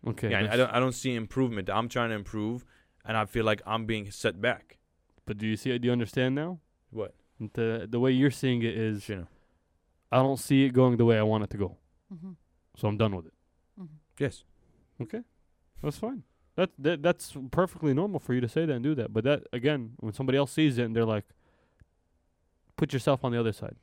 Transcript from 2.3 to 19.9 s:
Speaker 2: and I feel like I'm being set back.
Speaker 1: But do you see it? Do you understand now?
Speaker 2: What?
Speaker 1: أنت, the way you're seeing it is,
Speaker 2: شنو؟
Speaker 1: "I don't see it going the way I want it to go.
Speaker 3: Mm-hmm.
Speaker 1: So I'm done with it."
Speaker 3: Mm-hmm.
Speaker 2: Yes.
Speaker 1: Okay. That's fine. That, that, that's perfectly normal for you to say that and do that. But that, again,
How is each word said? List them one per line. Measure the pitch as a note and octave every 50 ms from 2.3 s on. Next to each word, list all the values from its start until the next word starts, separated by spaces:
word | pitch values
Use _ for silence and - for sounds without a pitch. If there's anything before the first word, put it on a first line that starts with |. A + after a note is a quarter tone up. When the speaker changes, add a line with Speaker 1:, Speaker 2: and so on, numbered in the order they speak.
| - A2 G#2 A2 A#2 B2 - _ _ _ _ _ _ _ _
Speaker 2:
and | - A2+ A2
I | G#2+
feel | G#2+ - A#2+ A2 A2
like | G#2+ G2+ - - G#2+
I'm | A2+ A2+
being | G#2+ A2+ A2 G#2 G2 G2 - -
set | A2+ F#2 F2 G2+ A#2+
back. | A#2+ - - _ - _ _ _ _ _ _ _ _ _ _
Speaker 1:
But | - A2 G2+
do | G#2+ A2
you | A2 G#2
see | - C3
it? | B2 B2
Do | A#2+ A#2+
you | B2 B2
understand | A#2 G#2 - C3+ B2+ C3 C3
now? | C#3+ D3+ E3+ F#3 E3 _ _ _ _ _ _ - A2
Speaker 2:
What? | G#2 F2+ - _ _ _ _ _
Speaker 1:
أنت, | A2+ G#2 _ - A#2 A2+ A2+ A2+ F2+ G#2+
the | A2+ A#2+
way | B2 C3
you're | C3 B2+ C3+ C#3+ B2 -
seeing | - C3 B2 A#2+
it | A#2 A#2 -
is, | A2 A2+ A2 G#2+ G#2 G2+
Speaker 2:
شنو؟ | - G#2+ F#2+ E2+ - _ _ _ _ _ _ _ _ _ _ _ _ _ _ _ _ -
Speaker 1:
"I | B2
don't | C3 C3+ C3+ B2+ - -
see | C#3 C3+ C3+ C3+
it | B2
going | B2+ B2+ B2+ B2 A2+
the | A#2
way | A#2 A#2 A2
I | G#2+
want | G#2+ A2 A2 G#2
it | G2 -
to | G#2 G2
go. | F2+ - - _ _ _ _ _ _ G3
Speaker 3:
Mm-hmm. | E3 E3 F#3+ F3+ - _ _ _ _ _ _ _ -
Speaker 1:
So | - G#2+
I'm | G#2 G#2
done | A2+ G#2+ G2 F2+
with | E2 E2
it." | _ _ _ _ _ _ _ _ _ -
Speaker 3:
Mm-hmm. | F#3 D#3+ D3+ D3+ _ _ _ - D3
Speaker 2:
Yes. | C3+ - - _ _ _ _ _ _ _ _ _ _ _ _ B2
Speaker 1:
Okay. | - - D#4 A#3+ _ _ _ _ _ _ _ _ _ _ - -
That's | D3 D3 -
fine. | - G#3+ C4+ A3+ - _ _ _ _ _ _ -
That, | F3+ F#3 _ - C3+
that, | D3+ F3 D3+ C#3+
that's | E3+ F3 - - - - D3 C3 C3 - E3
perfectly | F3+ F3+ - - - D3+ C3
normal | C3+ F3 G#3 G3 D3+
for | - - B2
you | B2+
to | B2 A#2 -
say | D#3 E3
that | D#3+ C#3+ A#2+
and | A#2 C#3+
do | D#3 C3+
that. | A2+ - G#2
But | A2 A2 B2+
that, | D3 - - - - B2
again, | A#2 C#3 D3+ C#3 A#2+ A2